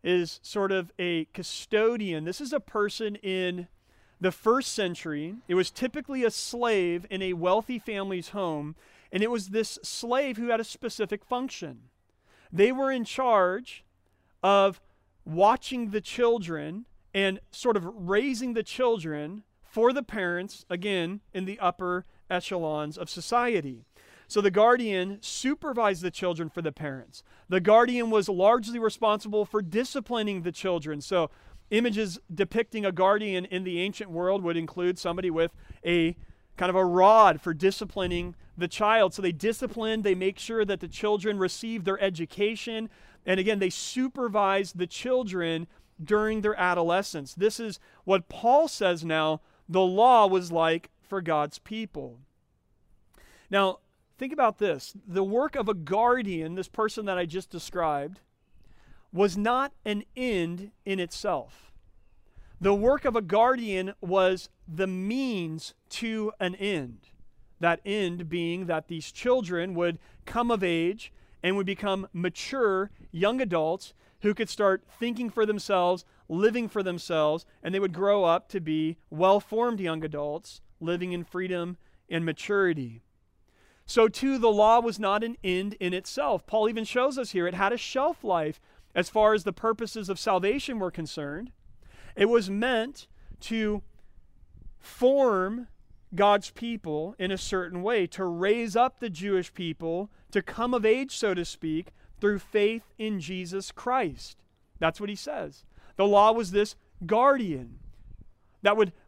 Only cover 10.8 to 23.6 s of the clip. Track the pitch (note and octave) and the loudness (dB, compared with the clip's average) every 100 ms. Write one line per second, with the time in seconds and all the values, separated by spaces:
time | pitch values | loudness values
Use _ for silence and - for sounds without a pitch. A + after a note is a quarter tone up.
10.8 | A#3+ - G#3 G#3 - B3 C4 - D#3+ A#2+ | -10 -6 -4 -6 -6 -6 -6 -10 -12 -14
11.8 | A#2 _ _ _ _ _ _ E3 G#3+ C4 | -20 _ _ _ _ _ _ 4 4 4
12.8 | C4+ C4 A3+ - C4 G#3+ F3+ F#3+ B3+ - | 0 -2 -4 -2 4 4 4 0 -8 -20
13.8 | _ _ _ _ _ _ F#3+ G3+ G3 F3+ | _ _ _ _ _ _ 4 6 6 2
14.8 | _ _ _ _ - D#3+ G3+ B3+ - B3+ | _ _ _ _ -6 4 4 4 -2 -6
15.8 | A3+ G#3 - - A#3+ A#3 E3+ D#3+ D3 F#3 | -4 -6 -6 0 2 2 -2 -8 -8 -10
16.8 | A#3+ _ _ G3 G3 F#3+ - - B3 G#3 | -14 _ _ 0 0 -2 -10 -4 0 0
17.8 | E3+ A3 F3 G3+ C4+ A#3+ B3+ A3+ - - | -2 -6 0 2 2 -2 -4 -4 -4 0
18.8 | B3+ A#3 D#3+ D3+ D3 G#3 - _ _ - | 0 0 -2 -6 -8 -12 -18 _ _ 2
19.8 | A#3 C4 B3+ G#3+ F3+ F3 G3 - - F3+ | 4 4 -2 -4 -2 -4 -6 -12 -10 -6
20.8 | G3+ F#3+ E3+ G3+ - F#3+ F#3 G3+ F#3 - | -2 -2 -2 -6 -10 -8 -8 -2 -2 -2
21.8 | F3+ F3+ F3 - - F3+ - F#3 D#3+ D3+ | -4 -4 -8 -16 -6 -6 -4 -4 -2 -4
22.8 | D3+ D3+ F3 - - A#3+ B3 A3 | -6 -8 -12 -12 -2 0 2 0